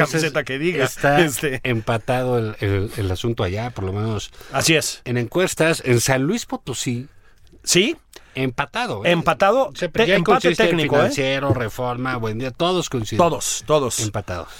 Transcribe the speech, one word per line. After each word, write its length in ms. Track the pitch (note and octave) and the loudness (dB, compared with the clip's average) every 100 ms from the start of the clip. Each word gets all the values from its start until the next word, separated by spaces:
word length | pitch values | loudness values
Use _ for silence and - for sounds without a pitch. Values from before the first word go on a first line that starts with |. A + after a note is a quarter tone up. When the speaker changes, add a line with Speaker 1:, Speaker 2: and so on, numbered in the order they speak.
| D#3 E3 | 0 0
Speaker 1:
camiseta 200 | D#3 D3+ | 0 -2
que 140 | C#3 C3+ | -4 -2
diga, 260 | E3 F3+ | -2 0
Speaker 2:
está 360 | B2+ - C#3+ C#3+ | -2 0 2 4
Speaker 1:
este. 400 | E3 - D3+ C3 | 4 2 -2 -2
Speaker 2:
empatado 760 | - A#2 A2 A#2 - B2+ B2+ A#2+ | -2 -2 0 -2 0 -2 0 0
el, 180 | A2 - | -2 -2
el, 300 | G2+ G2 G#2+ - | -2 0 -2 -4
el 140 | G2 | -4
asunto 300 | F2+ A#2+ A#2 | -2 -2 -2
allá, 260 | G2 G2 A#2+ | -2 -4 -6
por 140 | - | -6
lo 80 | F#2+ | -6
menos 380 | G2+ A2 G#2+ - - - | -4 -4 -4 -8 -12 -8
Speaker 1:
Así 220 | C#3 D3 D#3 | -2 2 2
es. 240 | - - | 0 -6
Speaker 2:
en 120 | - A#2+ | -6 -4
encuestas. 680 | A#2 E3 F#3 - D#3+ D#3+ | -2 -2 -2 2 0 2
En 160 | C3 A#2+ | 2 2
San 220 | B2 C3 | 2 2
Luis 240 | C#3 A3+ - | 0 -2 -4
Potosí, 600 | - - B2 - A#2+ C3+ - - - - - | -8 -8 -6 -4 -6 -8 -18 -20 -20 -20 -10
Speaker 1:
¿Sí? 320 | - F3 A3+ E4 _ - - - | 0 2 2 -2 _ -20 -14 -6
Speaker 2:
empatado, 680 | C3+ - C#3+ A3 A#3+ B2+ | -4 -4 -6 -4 -4 -2
¿eh? 80 | E3+ | 2
Speaker 1:
Empatado, 560 | E3+ E3 D#3+ G3 B3 A#3+ | 2 2 4 4 4 2
Speaker 2:
O 80 | - | -2
sea, 120 | F3+ | -4
Speaker 1:
te-, 160 | - A3 | 2 4
Speaker 2:
ya 80 | G3 | 4
Speaker 1:
empate 80 | |
Speaker 2:
coincidiste 400 | E3+ B3 F3 F3 | 4 4 4 4
en 60 | A3 | 4
Speaker 1:
técnico, 260 | E3 D3+ C#3+ | 4 2 4
¿eh? 20 | |
Speaker 2:
Financiero, 520 | F#3 C#4+ C3+ C3+ C#3 | 2 2 0 0 0
Reforma, 600 | B2 A2 - B2 A#2+ C3 B2 | 0 -2 -4 -4 -2 -4 -4
Buen 240 | A2+ A2 | -4 -4
Día, 100 | C3 | -6
todos 400 | B2 E3 F#3 D#3 | -2 0 0 -2
coinciden. 280 | B2+ A2 A2+ | -4 -2 2
Speaker 1:
Todos, 440 | E3+ C3 - - | 2 2 -4 -6
todos. 360 | G#2+ D3+ B2+ - | 2 2 2 -2
Speaker 2:
Empatados. 480 | A2 A2 - F2 D#2 - | -4 -4 -6 -8 -10 -16